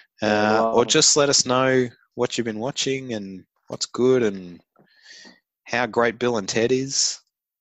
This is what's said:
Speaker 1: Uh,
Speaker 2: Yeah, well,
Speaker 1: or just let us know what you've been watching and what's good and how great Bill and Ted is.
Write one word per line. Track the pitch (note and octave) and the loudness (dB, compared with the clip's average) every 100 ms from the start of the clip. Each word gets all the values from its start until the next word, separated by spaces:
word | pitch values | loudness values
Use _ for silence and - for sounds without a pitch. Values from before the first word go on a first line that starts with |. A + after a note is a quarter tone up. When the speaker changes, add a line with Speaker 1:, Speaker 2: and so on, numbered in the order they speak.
| _ - | _ -4
Speaker 1:
Uh, | G#2+ | 0
Speaker 2:
Yeah, | G#2 G#2+ A2 | 2 2 2
well, | A2+ A2+ | 2 2
Speaker 1:
or | A#2+ | 2
just | D#3 - D3+ | 4 4 4
let | C#3+ | 4
us | C3+ B2+ | 2 2
know | B2+ C3 C3 B2 - _ A#2+ | 2 2 2 0 -6 _ -4
what | B2 - | -4 -2
you've | A2+ | -6
been | G#2+ | -6
watching | B2+ - C#3 C3+ B2+ | -6 -4 -4 -4 -6
and | A2 G2 F#2+ - _ - | -8 -10 -14 -20 _ -14
what's | - - | -10 -8
good | - B2+ B2+ | 0 2 4
and | A2 F#2+ F2+ E2 _ _ _ _ - - - - _ _ | 2 -2 -10 -18 _ _ _ _ -20 -20 -20 -20 _ _
how | - A#2+ A#2+ | -6 -2 0
great | A#2 A#2 A2+ | 0 0 0
Bill | B2 A2+ | -2 -2
and | F#2+ | -2
Ted | A2+ A#2 | 0 2
is. | C3 C3+ - - - _ _ _ _ | 0 -2 -2 -2 -4 _ _ _ _